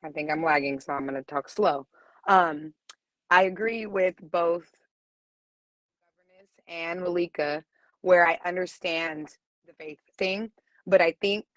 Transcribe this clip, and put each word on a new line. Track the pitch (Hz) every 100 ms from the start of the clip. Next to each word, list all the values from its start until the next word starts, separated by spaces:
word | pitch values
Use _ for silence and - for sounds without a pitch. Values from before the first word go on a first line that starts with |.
I | 160
think | 151 151
I'm | 156
lagging, | 165 147 139 139
so | -
I'm | 139 139
gonna | 135
talk | 135 147 -
slow. | - 196 143 135 _ _ _ -
Um, | 190 170 151 156 - _ - _ _ _
I | 180
agree | 190 185 220 226 214
with | 196 185 180
both | 160 175 170 175 170 _ _ _ _ _ _ _ _ _ _ _ _ _
Governess | 175 175 180 185 196 _ _
and | 170 165 175
Malika, | 180 175 170 - 147 151 - _ _ _
where | 185 180 170
I | 165 180
understand | 180 180 - 180 165 165 156 151 _ _ _ _
the |
faith | 165 156 147 _ _
thing, | 190 190 220 _ _ _ -
but | 185
I | 170 165
think | 202 208 -